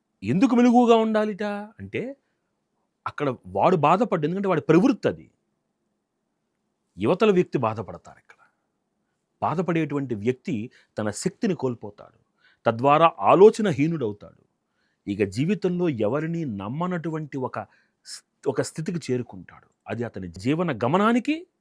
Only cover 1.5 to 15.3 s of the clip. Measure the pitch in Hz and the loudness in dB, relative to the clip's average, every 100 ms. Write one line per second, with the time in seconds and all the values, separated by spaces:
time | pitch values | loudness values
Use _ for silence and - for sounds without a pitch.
1.5 | 202 208 - 98 113 226 277 _ _ _ | -8 -12 -16 -10 -8 -8 -12 _ _ _
2.5 | _ _ _ _ _ - - 147 120 92 | _ _ _ _ _ -14 -6 -6 -6 -6
3.5 | 95 131 180 143 185 226 180 151 185 196 | 0 2 4 4 2 2 -2 -4 -4 -2
4.5 | 170 139 160 240 233 131 80 78 _ _ | -2 4 4 4 2 -2 -4 -10 _ _
5.5 | _ _ _ _ _ _ _ _ _ _ | _ _ _ _ _ _ _ _ _ _
6.5 | _ _ _ _ - 104 175 220 180 180 | _ _ _ _ -4 -2 2 4 4 2
7.5 | 170 113 107 95 85 - - _ _ _ | 0 -2 -4 -8 -12 -18 -20 _ _ _
8.5 | _ _ _ _ _ _ _ _ - 104 | _ _ _ _ _ _ _ _ -6 -4
9.5 | 156 175 165 156 143 139 110 104 127 - | -2 -2 -2 -2 -4 -4 -4 -2 -4 -4
10.5 | 117 117 _ _ - 107 101 185 - 233 | -6 -8 _ _ -6 -6 -4 -6 -4 -4
11.5 | 170 131 117 104 - - _ _ _ _ | -2 -4 -6 -12 -20 -20 _ _ _ _
12.5 | _ - 113 135 151 165 - 98 147 208 | _ -2 0 4 6 4 4 4 8 8
13.5 | 220 208 127 151 165 117 104 85 _ _ | 8 0 0 -2 -2 -6 -8 -14 _ _
14.5 | _ _ _ _ _ - 101 101 | _ _ _ _ _ -8 -2 -2